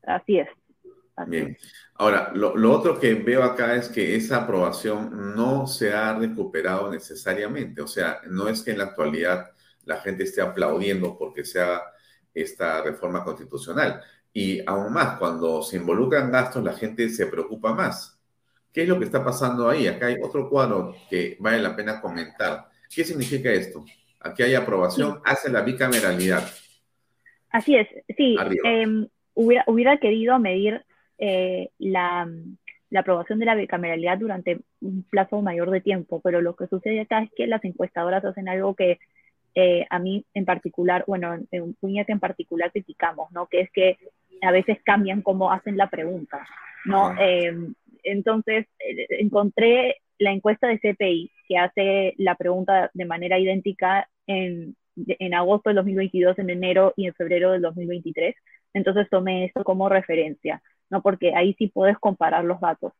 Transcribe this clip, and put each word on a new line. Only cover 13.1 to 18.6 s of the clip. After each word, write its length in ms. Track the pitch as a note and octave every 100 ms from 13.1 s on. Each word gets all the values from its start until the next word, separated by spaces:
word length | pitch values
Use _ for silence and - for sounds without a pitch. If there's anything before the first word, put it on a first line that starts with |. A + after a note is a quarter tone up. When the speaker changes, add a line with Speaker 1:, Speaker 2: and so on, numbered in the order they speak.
| F2+
Speaker 2:
constitucional. 760 | F2 D2+ C2+ C#2+ - F#2 - - - _ _
Y 280 | G#2+ F#2+ F#2+ -
aún 260 | G2 G#2
más, 260 | D3 D3+ -
cuando 440 | F2 E2 E2 D#2+
se 140 | - F#2
involucran 560 | E2+ F#2 C3 D3 B2+
gastos, 320 | B2+ B2+ C3
la 80 | F#2+
gente 360 | - A2 A2+ A2+
se 180 | A2+ F2+
preocupa 480 | E2 E2 A2 A2
más. 460 | A#2 D#3 - - _ _ _ _ _